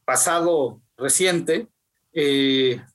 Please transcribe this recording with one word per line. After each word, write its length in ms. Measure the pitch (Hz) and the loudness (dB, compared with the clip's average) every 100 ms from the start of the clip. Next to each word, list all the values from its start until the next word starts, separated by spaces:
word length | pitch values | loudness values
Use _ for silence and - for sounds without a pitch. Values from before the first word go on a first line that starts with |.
| - | -4
pasado 720 | 131 180 170 170 160 123 113 _ - | -2 0 0 2 0 -2 -6 _ -8
reciente, 680 | 135 - 185 170 160 175 226 _ _ _ _ | -2 0 2 0 0 -2 -4 _ _ _ _
eh, 680 | 160 143 139 135 135 131 123 - | -2 0 2 2 2 0 -2 -8